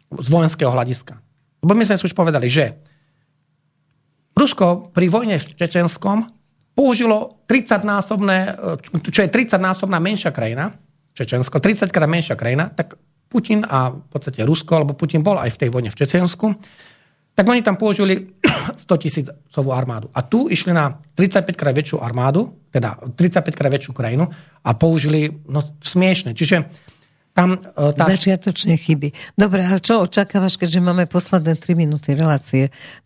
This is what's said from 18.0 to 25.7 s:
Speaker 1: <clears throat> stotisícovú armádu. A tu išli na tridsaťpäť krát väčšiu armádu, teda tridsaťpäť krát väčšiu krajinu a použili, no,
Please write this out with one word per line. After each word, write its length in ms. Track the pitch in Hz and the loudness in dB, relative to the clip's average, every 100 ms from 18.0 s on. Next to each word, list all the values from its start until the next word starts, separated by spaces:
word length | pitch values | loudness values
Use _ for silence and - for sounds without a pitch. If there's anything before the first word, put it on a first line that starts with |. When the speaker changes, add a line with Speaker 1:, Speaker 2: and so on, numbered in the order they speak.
| 196 190 190 _ - | 0 0 -6 _ 0
Speaker 1:
<clears throat> 320 | - - - | 0 -6 -8
stotisícovú 880 | - 170 151 156 131 - _ - 135 | -2 0 0 -4 -6 -12 _ -4 -2
armádu. 400 | 127 123 113 110 | -2 -4 -6 -8
A 80 | - | -8
tu 320 | - 226 302 | 0 0 0
išli 240 | - 180 165 | -2 0 0
na 160 | 143 | 0
tridsaťpäť 640 | - - - 190 196 190 180 | -4 -6 0 2 2 -2 -2
krát 160 | 143 | -2
väčšiu 320 | 135 151 - | -2 -2 -6
armádu, 480 | 117 123 131 160 247 - _ | -6 -2 0 0 -2 -8 _
teda 320 | 135 110 - 127 - | -4 -4 -6 -8 0
tridsaťpäť 380 | 175 180 - - | 2 2 -2 -2
krát 160 | 139 | -2
väčšiu 240 | 139 - 127 | -2 -4 -8
krajinu 320 | 113 131 175 - - _ | -4 -2 -2 -6 -20 _
a 100 | 117 113 | -4 2
použili, 560 | 165 160 147 156 151 - - | 2 2 0 0 -2 -6 -6
no, 160 | 147 147 | -6 -6